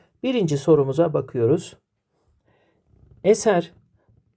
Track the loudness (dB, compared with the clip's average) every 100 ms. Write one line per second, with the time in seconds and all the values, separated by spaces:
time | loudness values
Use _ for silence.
0 | _ -10 -6 -2 -2 -2 2 2 2 0
1 | -2 -2 -6 -2 0 0 -4 -20 _ _
2 | _ _ _ _ _ _ _ _ _ _
3 | _ _ 0 2 2 0 -2 _ _ _
4 | _ _ _